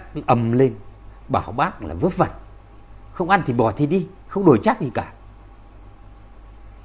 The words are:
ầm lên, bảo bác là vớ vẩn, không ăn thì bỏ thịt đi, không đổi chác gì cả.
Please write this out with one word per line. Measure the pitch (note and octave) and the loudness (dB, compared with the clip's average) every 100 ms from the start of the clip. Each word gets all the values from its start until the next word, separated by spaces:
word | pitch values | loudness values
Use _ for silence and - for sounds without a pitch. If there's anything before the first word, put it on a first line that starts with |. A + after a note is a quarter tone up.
| - D#3 - | -4 -6 0
ầm | A#2+ A2+ | 2 2
lên, | A#2+ C3 G#2+ - - - - - | 2 2 0 -14 -20 -20 -20 -6
bảo | F#2 - | -4 -4
bác | A#2 E3+ - | -4 -4 -6
là | D#2 | -10
vớ | E2 E3+ | -4 -2
vẩn, | F3+ - - - - - - - - - | 0 -2 -4 -18 -20 -20 -20 -20 -20 -12
không | - F3 | -6 0
ăn | G3 C#3+ | 2 2
thì | |
bỏ | A#2+ A2+ | 2 2
thịt | G#2+ D3 | 2 0
đi, | F#3+ E3 - - | 0 -2 -10 -8
không | G3 F#3 | 2 6
đổi | A2 | 6
chác | D#4+ B3 | 4 0
gì | C#3 | -2
cả. | - - - - - - - - - - - - - - - - - - - | -6 -8 -12 -20 -20 -20 -20 -20 -20 -20 -20 -20 -20 -20 -20 -20 -20 -20 -20